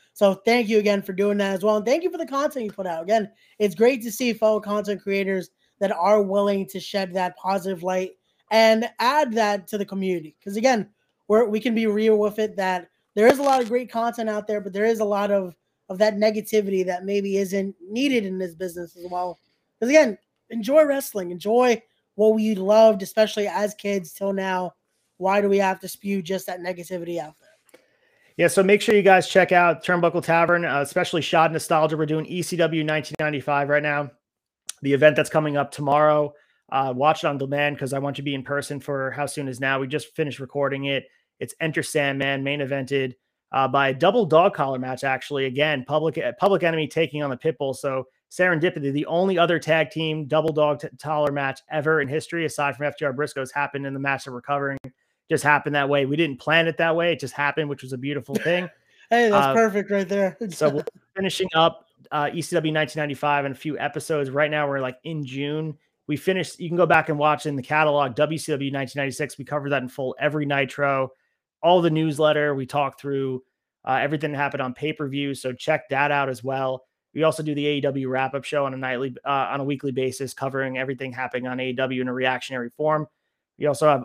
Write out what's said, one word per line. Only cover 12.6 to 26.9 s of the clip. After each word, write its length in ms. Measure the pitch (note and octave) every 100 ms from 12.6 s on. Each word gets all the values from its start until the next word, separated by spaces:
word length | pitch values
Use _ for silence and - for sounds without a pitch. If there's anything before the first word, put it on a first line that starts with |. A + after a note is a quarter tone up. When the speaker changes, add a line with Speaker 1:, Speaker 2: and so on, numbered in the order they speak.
| F#3 F3+ E3+ _ _
Speaker 1:
there 140 | G#3 A3+
is 100 | C#4
a 40 |
lot 200 | C#4 C4
of 60 | A3+
great 220 | B3 A#3
content 380 | A3+ A#3 A#3 A3
out 200 | G#3 G#3
there, 120 | G#3
but 120 | G3
there 120 | F#3+
is 140 | A3 A3
a 60 |
lot 260 | G#3 G3+ G3+
of, 240 | G3+ F3+ - _ _ -
of 100 | F#3+
that 180 | G#3+ G3+
negativity 680 | G#3+ G#3+ - G#3+ G3 F#3+
that 200 | F3+ F3+
maybe 320 | F#3+ G3+ G3 G3
isn't 400 | F#3+ G3 G3 -
needed 460 | F3+ A3 C#4 B3 G3
in 100 | F#3
this 180 | F3+
business 420 | D#3+ F#3 E3+ E3+ F3+
as 120 | F3
well. 300 | F3+ F3+ E3+ _ _ _ -
'Cause 100 | A#3
again, 300 | D#4 C4 F#3+ _ _ -
enjoy 340 | A3+ G#3+ D4+
wrestling, 460 | D4 C#4 - G3+ F3+
enjoy 500 | F3+ G3+ A#3+ B3 A3+ - _ _ -
what 180 | A3
we 200 | A3 G#3+ F#3+
loved, 440 | F#3+ G#3+ A3 G3+
especially 440 | F#3+ - G#3+ G#3+ G3+
as 280 | F3 G#3
kids 380 | G3+ G3+ G3 E3+
till 200 | - G3
now. 420 | G3 F#3+ F#3 F3+ - _ _ _ -
Why 240 | F#3 G3+
do 80 | G3+
we 100 | G3
have 220 | F#3+ F3+
to 80 | F#3
spew 320 | - G3+ G3
just 260 | E3 F#3+ F#3+
that 120 | F#3
negativity 580 | F3 F3 E3